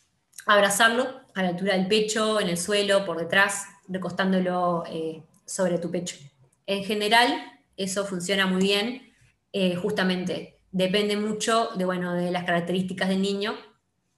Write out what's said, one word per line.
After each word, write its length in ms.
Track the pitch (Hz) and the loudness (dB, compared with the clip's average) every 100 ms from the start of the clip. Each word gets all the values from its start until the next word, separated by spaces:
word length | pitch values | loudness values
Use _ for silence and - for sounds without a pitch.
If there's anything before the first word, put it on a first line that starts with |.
| _ _ _ - | _ _ _ -6
Abrazarlo 800 | - 208 196 196 226 240 269 - - | 2 4 4 4 4 4 -2 -6 -8
a 80 | 196 | -2
la 80 | 180 | -2
altura 240 | 175 196 | 0 0
del 120 | 185 185 | 0 2
pecho, 540 | 220 214 220 220 214 | 2 2 0 0 0
en 80 | 185 | 0
el 100 | 170 | -2
suelo, 480 | - 208 202 196 190 | 0 0 4 2 2
por 100 | 165 | -4
detrás, 480 | 170 190 202 - - - - | 0 2 2 0 -10 -16 -10
recostándolo, 960 | 185 175 180 190 185 180 180 180 170 - | -6 -4 -2 2 2 2 0 0 0 -4
eh, 340 | 165 160 156 - _ - | -6 -6 -8 -16 _ -10
sobre 320 | - 180 170 | -2 0 0
tu 120 | 170 | -2
pecho. 260 | 180 180 - - _ _ _ - | -6 -6 -10 -18 _ _ _ -6
En 160 | 196 | -4
general, 480 | 190 208 208 233 254 320 - - _ - | -2 -2 2 4 4 0 -8 -18 _ -8
eso 280 | 190 202 | -4 -4
funciona 420 | 190 180 180 196 190 | -4 -4 0 2 2
muy 160 | 185 | 2
bien, 520 | 196 202 226 254 - _ _ _ _ | 2 2 0 -6 -14 _ _ _ _
eh, 240 | 202 185 175 | -2 0 0
justamente 840 | 208 196 185 185 180 165 170 _ _ | -2 0 0 0 -2 -6 -10 _ _
depende 440 | 185 185 208 208 208 | -2 0 2 0 0
mucho 540 | 214 214 233 226 226 190 | -2 -2 0 0 0 -2
de, 80 | |
bueno, 300 | 185 180 180 | -2 -2 -2
de 160 | 175 175 | -2 -2
las 140 | 180 | -2
características 640 | 180 170 175 185 185 196 190 | 0 0 0 -2 -2 -2 0
del 140 | 190 | 0
niño, 320 | 196 196 214 247 - _ _ _ _ | 0 -2 -4 -6 -12 _ _ _ _